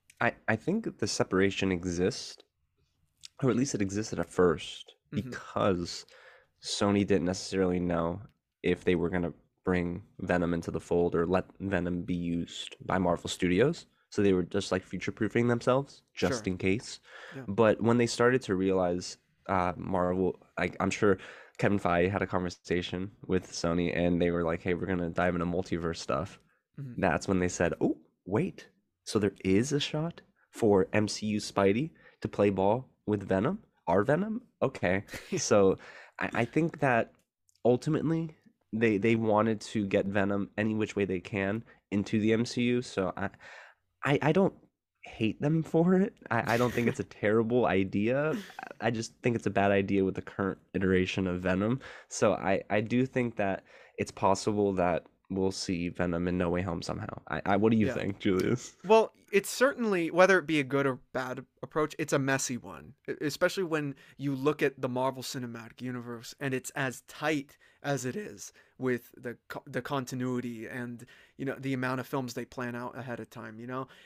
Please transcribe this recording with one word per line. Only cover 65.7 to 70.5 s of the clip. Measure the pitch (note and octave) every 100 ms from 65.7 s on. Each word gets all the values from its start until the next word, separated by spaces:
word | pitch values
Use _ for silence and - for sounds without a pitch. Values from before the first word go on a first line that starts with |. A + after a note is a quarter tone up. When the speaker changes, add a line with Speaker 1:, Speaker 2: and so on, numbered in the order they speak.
| -
Speaker 2:
Universe | B2+ B2+ A#2+ A#2 B2 -
and | C#3
it's | C3 -
as | D3 C3 -
tight | - - D3+ F3 - _ _ _
as | C#3+ C#3
it | B2
is | G#3 G#3 G2+ - - _ -
with | B2+ A#2+ - -
the | B2 A#2 -
co-, | E3+ -
the | C3
continuity | - C#3+ B2 C3 B2+ B2 A#2+